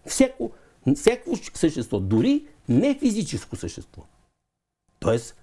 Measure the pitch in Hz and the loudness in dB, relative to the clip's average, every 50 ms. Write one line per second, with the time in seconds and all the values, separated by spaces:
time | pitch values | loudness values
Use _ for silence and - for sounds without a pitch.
0 | - - - - 269 254 - - 240 226 - - - _ _ _ - - 285 - | -12 -2 2 4 4 4 2 -4 -8 -8 -8 -12 -20 _ _ _ 2 2 2 4
1 | - 220 240 247 - 339 285 185 - - - - - 160 156 - 113 - 113 98 | 4 2 2 2 -2 -6 -6 -6 -6 -10 -6 0 0 0 0 0 -6 -4 -4 -4
2 | 95 95 107 110 123 254 285 294 - - - _ _ - 120 127 233 285 269 277 | -2 0 2 2 4 2 2 0 -2 -8 -20 _ _ 0 2 4 4 2 0 2
3 | 294 247 202 220 180 - - - - - - - - 82 - - - - - - | 0 0 0 0 -4 -4 -6 -8 -8 -8 -12 -10 -10 -10 -10 -12 -18 -18 -20 -20
4 | - _ _ _ _ _ _ _ _ _ _ _ _ _ _ _ _ _ _ - | -20 _ _ _ _ _ _ _ _ _ _ _ _ _ _ _ _ _ _ -4
5 | - 113 110 120 - - - - | 0 0 0 0 -2 -6 -18 -14